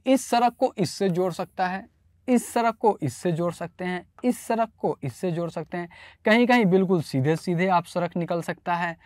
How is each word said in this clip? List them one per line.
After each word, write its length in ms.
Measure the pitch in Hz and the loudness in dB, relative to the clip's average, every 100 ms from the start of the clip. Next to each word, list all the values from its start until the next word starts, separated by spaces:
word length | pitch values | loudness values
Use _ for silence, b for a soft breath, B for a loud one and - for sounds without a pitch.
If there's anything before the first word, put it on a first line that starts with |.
| 254 | 2
इस 200 | 262 - | 2 2
सड़क 280 | 240 240 - | 2 2 2
को 180 | 262 - | -2 0
इससे 320 | 160 - 196 | -4 -2 -2
जोड़ 220 | 170 185 | 0 -2
सकता 340 | 165 180 - 180 | -4 -8 -4 -4
है, 180 | 190 233 _ _ _ - | -4 -10 _ _ _ 0
इस 200 | 240 - | 0 2
सड़क 280 | 247 233 220 | 0 0 2
को 220 | 226 202 | 0 0
इससे 300 | 143 - 180 | -4 -4 -4
जोड़ 200 | 160 175 | -2 -2
सकते 320 | 170 170 - 180 | -4 -12 -8 -8
हैं, 200 | 180 - - | -8 -10 -4
इस 160 | 247 240 | -2 -2
सड़क 320 | - 226 226 _ | -2 -2 -2 _
को 180 | 185 143 | -4 -4
इससे 280 | 135 - 185 | -6 -6 -4
जोड़ 180 | 165 170 | -4 -6
सकते 280 | - 156 175 | -8 -8 -10
हैं, 120 | 170 B B B 220 | -10 B B B 2
कहीं-कहीं 400 | 226 240 247 196 | 4 6 4 4
बिल्कुल 360 | 190 185 180 | 4 4 0
सीधे-सीधे 680 | - 135 139 160 - 170 190 | 0 -2 0 -2 -2 -2 2
आप 160 | 175 175 | 0 0
सड़क 300 | 175 170 175 | -4 -4 -4
निकल 240 | 165 170 | -4 -4
सकता 340 | 160 175 - 170 | -4 -8 -4 -4
है, 200 | 175 165 | -4 -8